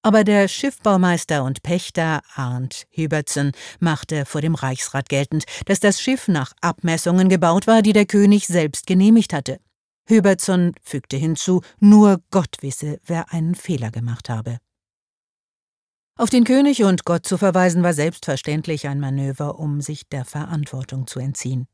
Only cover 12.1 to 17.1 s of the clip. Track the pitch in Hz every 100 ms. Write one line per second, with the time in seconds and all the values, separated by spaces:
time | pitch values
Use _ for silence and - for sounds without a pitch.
12.1 | 185 _ 196 160 - 139 - 151 147 -
13.1 | 170 - 170 160 180 - 147 113 117 117
14.1 | 120 - 113 123 120 _ _ _ _ _
15.1 | _ _ _ _ _ _ _ _ _ _
16.1 | - 226 247 233 262 285 254 202 180 -